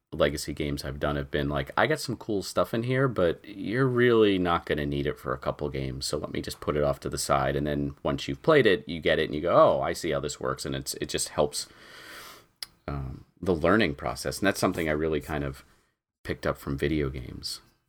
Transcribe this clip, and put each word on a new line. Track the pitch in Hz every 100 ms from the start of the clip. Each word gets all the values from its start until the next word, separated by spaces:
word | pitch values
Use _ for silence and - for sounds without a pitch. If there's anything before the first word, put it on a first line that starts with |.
| _
Legacy | 80 76 73 -
games | 71 76 71 73
I've | 71
done | 73 73
have | 71
been | 76 71
like, | 71 69 -
"I | 117
got | 151
some | - 107
cool | - 104
stuff | 90 - 92 117
in |
here, | 120 131 135
but | 107 85 78
you're | - 98 92 117 135
really | 120 123 113 107 95
not | 87 85 -
gonna | 76 73
need | 71 69
it | -
for | -
a | 69
couple | - 69 73
games, | 69 67 65 -
so | 76
let | -
me | 76
just | 73 -
put | - 73
it |
off | 71 71
to | 71
the | 71
side." | - 71 67 69
And | 73
then | 73 71 -
once | 73 71 -
you've | 69
played | - 151 110
it, | 90 -
you | 82
get | 82 80
it, | 78
and |
you | 73
go, | 85 123
"Oh, | 147 73
I | 73
see | 87 82
how | 71
this | 71 -
works," | 65 67 73
and | 67
it's, | 69 -
it | 78
just | 76 -
helps, | - 73 - - - - - - - - - _ _ - _ -
um, | 71 65 - - _
the | 90 85
learning | 82 107 95 69
process. | 69 - - -
And | 98
that's | -
something | 98 90 80
I |
really | 76 78 78
kind | 69 78
of | 69 67 - _ _ _ _ _
picked | - - 80
up | 69
from | - 71
video | 76 78 69
games. | 67 62 - - - - _